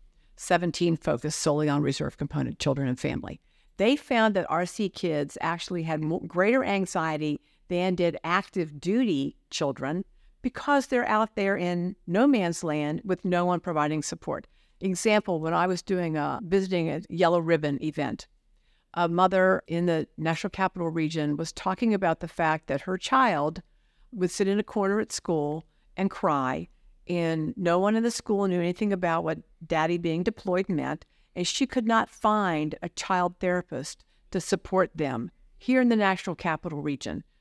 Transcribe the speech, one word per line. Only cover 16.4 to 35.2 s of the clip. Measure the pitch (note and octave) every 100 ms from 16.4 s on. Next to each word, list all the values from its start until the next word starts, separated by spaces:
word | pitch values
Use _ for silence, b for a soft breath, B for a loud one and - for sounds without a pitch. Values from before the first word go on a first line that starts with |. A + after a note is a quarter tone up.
visiting | F3 G3 F#3+ F3+ E3
a | D3+ -
Yellow | E3 E3+ F3
Ribbon | E3 D#3+ D3+ C#3+
event, | D#3 D3 C#3 - - _ _ _ _ _ _ E3+
a | E3+
mother | E3+ F#3 F#3 F#3 F#3+ -
in | E3+ F3
the | D#3+ - -
National | D#3+ D#3+ G3
Capital | - F#3+ F3+ E3+
Region | E3 D#3 E3 D3+ D3+
was | E3
talking | - F#3+ F#3+ A#3
about | G3+ F#3 D#3+
the | E3
fact | - D#3+ D#3 -
that | C#3
her | - F#3+
child | - C4+ B3 D#3 D3+ D#3+ - _ _ _ _
would | G#3+ F3+
sit | - G3
in | G3+
a |
corner | - G#3+ G3 G#3
at | -
school | - - D#3+ D3 D#3 - _ _ -
and | G3
cry, | - F#3 C#3+ B2+ C#3+ F3 _ - _ -
and | F3 E3 D#3+ D#3 -
no | E3+ F3
one | G3+ A3
in |
the | A#3
school | - - G3+ G3
knew | F3
anything | F3 F3 G#3
about | F#3+ F3+ E3
what | D#3+ D#3+ - _ D#3+
daddy | D#3+ D#3+ F3
being | E3+ D#3+
deployed | F3+ - G3 F3+ G3
meant, | D#3 C3 D3+ - _ _ -
and | F3+
she | - C4
could | C4 A3
not | A3+ -
find | - G#3+ G#3+ F#3+ D#3 D3+ -
a | F3
child | - - F#3 F3+ F3+
therapist | F3+ F3+ - C3 D3 - _ _ _
to | F#3
support | - F#3+ - F#3 F3
them | D#3 C#3+ A#2+